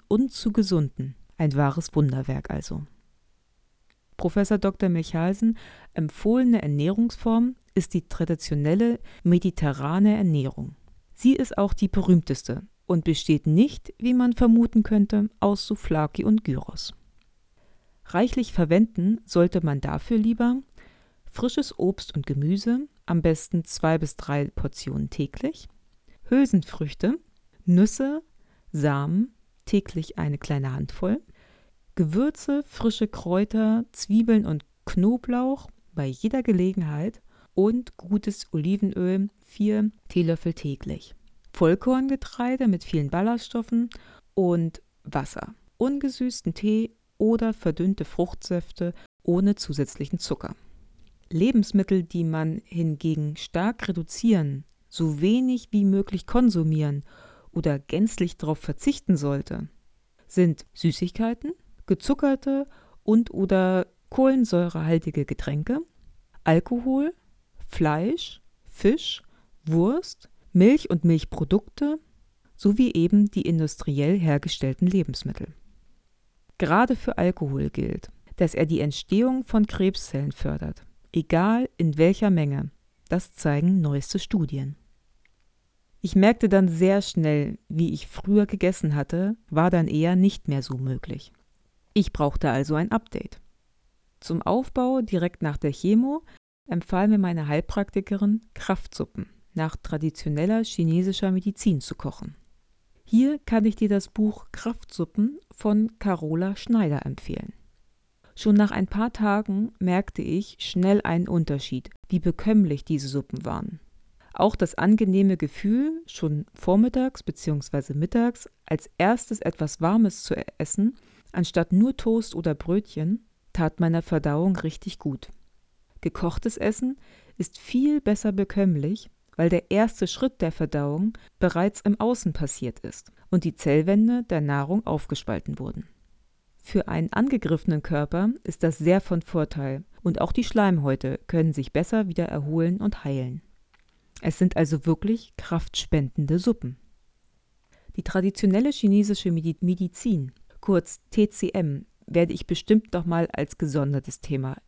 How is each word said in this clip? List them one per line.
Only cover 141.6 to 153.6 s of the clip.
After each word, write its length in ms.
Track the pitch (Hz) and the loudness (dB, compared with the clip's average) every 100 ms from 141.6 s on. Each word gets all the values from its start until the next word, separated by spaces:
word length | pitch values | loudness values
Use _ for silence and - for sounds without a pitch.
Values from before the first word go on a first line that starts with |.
| 127 | -2
besser 340 | 143 175 220 196 | -2 0 0 -2
wieder 180 | 170 170 | -2 -2
erholen 520 | 147 147 165 170 190 | -2 -2 0 0 0
und 260 | 208 - | -2 -4
heilen. 380 | 143 135 127 139 - _ _ _ _ _ _ - | -4 -4 -4 -8 -14 _ _ _ _ _ _ -6
Es 180 | 170 - | -4 2
sind 180 | 180 - | 2 2
also 280 | 151 156 165 | 0 0 0
wirklich 480 | 156 202 226 - - | 0 0 -2 -4 -14
kraftspendende 1040 | - 165 - - - 151 135 - 143 175 | -6 -4 -4 -6 -2 0 0 -2 0 0
Suppen. 380 | 240 220 123 131 - _ _ _ _ _ _ _ _ _ - - | 2 0 -4 -12 -18 _ _ _ _ _ _ _ _ _ -18 -10
Die 60 | |
traditionelle 680 | - 190 190 - 196 196 269 | -4 0 0 2 2 4 2
chinesische 600 | - 208 202 208 202 185 | 2 4 4 4 0 0
Medi-, 260 | 165 160 156 | 0 -2 -2
Medizin, 720 | 180 180 180 - 240 175 131 - - - | -2 0 -4 -4 -2 0 -2 -10 -20 -10
kurz 400 | - 185 - - _ | 0 2 0 -8 _
T 180 | - 208 | 2 2
C 200 | - 185 | 2 -4
M, 320 | 190 160 139 - _ - | 0 -2 -4 -10 _ -2
werde 260 | 170 170 | 2 2
ich 140 | 160 - | 0 -4
bestimmt 440 | 165 - 214 - | -4 4 2 2
noch 140 | 180 170 | -6 -2
mal 240 | 170 170 | 0 -2
als 280 | - 147 | -2 -6
gesondertes 600 | - | -4